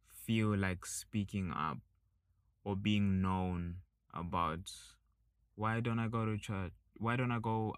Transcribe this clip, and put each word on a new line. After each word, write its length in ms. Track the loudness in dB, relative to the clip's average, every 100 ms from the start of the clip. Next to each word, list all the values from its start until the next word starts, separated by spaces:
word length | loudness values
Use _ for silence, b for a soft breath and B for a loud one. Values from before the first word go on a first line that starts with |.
| _
feel 500 | -10 0 2 4 2
like 300 | 0 -2 -6
speaking 640 | -10 -4 -4 -2 -2 -2
up 280 | -2 -2 -4 -12 _ _ _ _ _ _ _
or 140 | -4 0
being 440 | 4 4 4 4
known 580 | 4 2 0 -2 -4 -6 -12 _ -12
about, 560 | -8 -4 0 0 -2 -8 -14 -18 -20 _ _ _ _ _ -4
"Why 240 | -2 0
don't 180 | 0 0
I 80 | 0
go 180 | 0
to 140 | 0 -2
church? 320 | -2 -4 -4 -8 _ -4
Why 200 | 0 2
don't 160 | 2
I 80 | 2
go 340 | 2 0 0